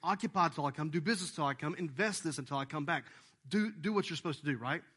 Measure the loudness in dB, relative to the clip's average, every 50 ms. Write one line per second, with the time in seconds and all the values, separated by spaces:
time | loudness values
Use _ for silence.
0 | 0 0 0 2 0 0 4 6 4 4 4 2 0 0 0 0 -4 0 0 0
1 | 2 2 0 0 0 -6 -2 0 0 0 0 0 -2 -4 -2 -2 -4 -4 0 0
2 | 0 2 0 0 -2 -2 -2 -2 -4 -2 -2 -2 -2 -2 -2 -2 0 0 0 0
3 | -2 -6 -18 -20 -20 -20 _ _ -8 0 2 2 2 2 -2 -2 -2 0 2 2
4 | 2 0 -2 -4 -2 -2 -4 -2 0 0 0 0 0 -2 -2 -2 -4 -10 _